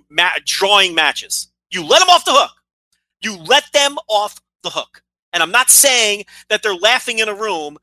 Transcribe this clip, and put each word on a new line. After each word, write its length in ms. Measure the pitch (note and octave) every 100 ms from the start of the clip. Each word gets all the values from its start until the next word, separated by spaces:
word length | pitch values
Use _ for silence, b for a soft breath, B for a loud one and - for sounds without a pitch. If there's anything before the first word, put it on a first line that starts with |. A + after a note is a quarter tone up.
| _
ma-, 200 | - F3 D#3
drawing 500 | - - G3 G3+ F#3+
matches. 540 | E3 D3+ - - - - _ _
You 140 | F#3
let 180 | D#3 C#4+
'em 60 | F#4
off 160 | E4+
the 80 | F4+
hook. 280 | C#4 E3+ - _ _ _ _ _ _
You 160 | A3 F#3+
let 360 | D#3+ C4+ -
them 240 | C#4+ C#4+ C#4+ -
off 320 | G#3+ G#3 - _ _
the 80 | F3
hook. 320 | D#3+ - _ _ _ _
And 100 | F3
I'm 80 | E3
not 200 | A#3 B3+
saying 540 | - C#4 B3 G#3+ G3+ G3+ B -
that 120 | G#3+
they're 120 | G#3+
laughing 460 | F3+ G#3 A#3+ - A3+
in 80 | A3
a 60 |
room 440 | G3+ G#3+ F3 D3 D3